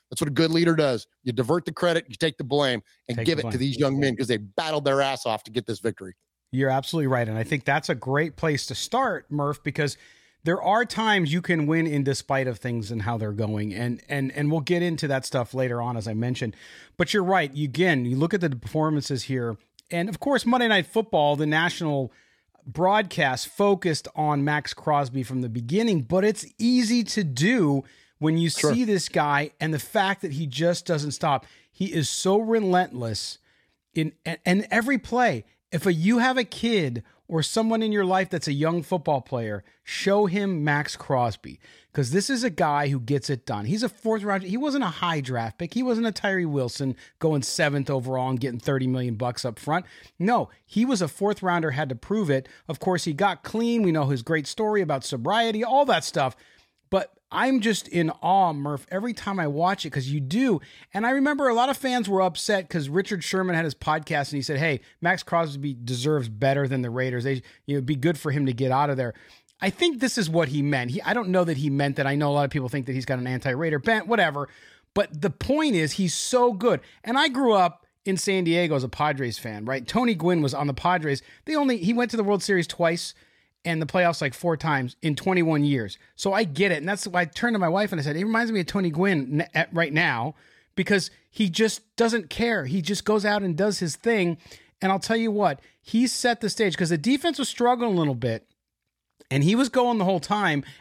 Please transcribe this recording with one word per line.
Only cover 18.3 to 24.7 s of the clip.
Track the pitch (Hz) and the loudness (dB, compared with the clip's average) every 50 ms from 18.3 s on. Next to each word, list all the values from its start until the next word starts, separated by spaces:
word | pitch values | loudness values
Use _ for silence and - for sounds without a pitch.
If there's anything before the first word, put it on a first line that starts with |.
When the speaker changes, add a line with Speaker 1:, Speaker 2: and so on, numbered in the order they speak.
| 214 | 0
Speaker 2:
at | 185 | 0
the | 175 151 | 0 -2
performances | 127 113 - - - 156 156 156 151 143 - - 139 120 | -2 -4 -8 -6 -2 0 0 2 0 -2 -2 -2 -6 -6
here. | - - 131 127 120 117 107 - _ _ _ _ _ - | -4 -4 -4 -4 -2 -4 -6 -8 _ _ _ _ _ -6
And, | 175 170 175 220 | -4 -4 -4 -4
of | 170 - | -6 -4
course, | - 285 269 226 - | -2 0 0 2 2
Monday | 233 254 247 240 | 2 2 2 4
Night | 220 214 185 160 | 4 4 2 2
Football, | - - 226 220 - 180 156 147 147 147 | 0 -2 -2 -2 2 2 2 4 4 2
the | 143 156 | 2 0
national | 151 151 160 170 175 - - 170 151 143 139 131 113 _ _ _ _ _ _ _ _ _ _ _ | 2 2 2 2 0 -2 -2 -4 -2 -2 -2 -2 -4 _ _ _ _ _ _ _ _ _ _ _
broadcast | - 107 156 180 185 208 214 202 175 - 175 151 131 127 - - - | -12 -2 0 2 4 4 2 2 0 0 0 0 0 0 -2 -6 -10
focused | - - 202 202 196 180 - 170 151 - - - - | -2 2 2 2 2 2 2 -2 -2 -2 -6 -10 -6
on | 156 151 151 147 143 139 | -2 0 0 2 2 2
Max | 151 147 151 - - | 0 0 -2 -4 -6